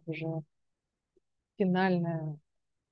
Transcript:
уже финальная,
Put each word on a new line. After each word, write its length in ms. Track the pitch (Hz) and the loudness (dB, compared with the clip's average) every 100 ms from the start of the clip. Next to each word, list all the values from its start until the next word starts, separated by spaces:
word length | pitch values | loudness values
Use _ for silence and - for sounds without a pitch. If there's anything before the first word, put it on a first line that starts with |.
| - | -10
уже 380 | 156 160 160 156 _ _ _ _ _ _ _ _ _ _ - | -6 -4 -6 -8 _ _ _ _ _ _ _ _ _ _ -2
финальная, 800 | 190 180 190 180 170 160 156 151 _ _ _ _ _ | 2 4 4 2 0 -2 -6 -10 _ _ _ _ _